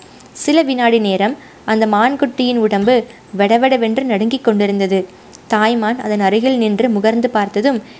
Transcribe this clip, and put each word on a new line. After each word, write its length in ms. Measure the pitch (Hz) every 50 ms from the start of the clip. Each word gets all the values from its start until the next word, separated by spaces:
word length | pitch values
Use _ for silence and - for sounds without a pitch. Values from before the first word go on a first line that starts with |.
| - - - - - - -
சில 260 | - - - 302 320 320
வினாடி 360 | 269 269 247 247 233 226 233
நேரம் 360 | 214 202 190 185 196 220 277 - - - - - -
அந்த 200 | - 220 220 220
மான்குட்டியின் 760 | 214 208 202 220 254 285 269 - 254 - - 247 247 247 240
உடம்பு 340 | 220 214 208 196 202 226 254 240 233 - - - - - -
வெடவெடவென்று 680 | 185 202 202 226 233 247 262 269 247 226 220 226 269 269
நடுங்கிக் 400 | 262 220 196 214 226 247 254 -
கொண்டிருந்தது. 540 | 233 214 202 208 202 202 202 196 185 190 190 185 - - - - - - - - -
தாய்மான் 500 | 233 214 214 220 240 240 220 214 240 254
அதன் 220 | 240 214 214 208
அருகில் 380 | 202 190 196 226 220 262 269 247
நின்று 300 | 226 214 208 196 226 254
முகர்ந்து 400 | 226 202 196 220 220 240 233 240
பார்த்ததும் 520 | - 220 202 196 - 208 214 277 269 220 - - -